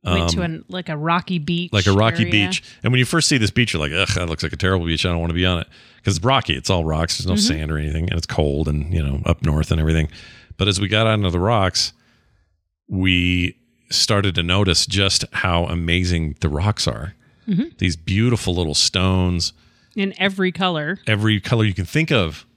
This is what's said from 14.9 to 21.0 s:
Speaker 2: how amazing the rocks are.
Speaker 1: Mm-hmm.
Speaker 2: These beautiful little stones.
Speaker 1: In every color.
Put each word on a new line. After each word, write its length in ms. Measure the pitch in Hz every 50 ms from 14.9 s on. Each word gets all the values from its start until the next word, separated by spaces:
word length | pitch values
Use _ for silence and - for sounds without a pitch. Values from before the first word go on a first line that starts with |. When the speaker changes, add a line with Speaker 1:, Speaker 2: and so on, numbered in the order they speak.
| 95 98 98 98 - - - -
Speaker 2:
how 320 | - - - 92 87 85 87
amazing 680 | 82 82 85 85 82 85 90 90 90 90 85 80 76 71 -
the 80 | - 78
rocks 380 | 71 73 95 104 104 - -
are. 280 | - 57 55 76 95 - _ _ _ _ _ _ -
Speaker 1:
Mm-hmm. 220 | 196 165 262 339 - _
Speaker 2:
These 180 | - 92 82
beautiful 580 | 80 80 - 95 101 113 123 120 104 - 98 87
little 200 | 87 87 78 73
stones. 760 | - - - - 95 92 92 92 92 90 90 90 85 82 - - _ _ _ _ _ _ _ _
Speaker 1:
In 180 | 214 196 196 - -
every 340 | 185 202 196 196 190 185
color. 480 | 165 - 196 185 175 156 147 151 185 190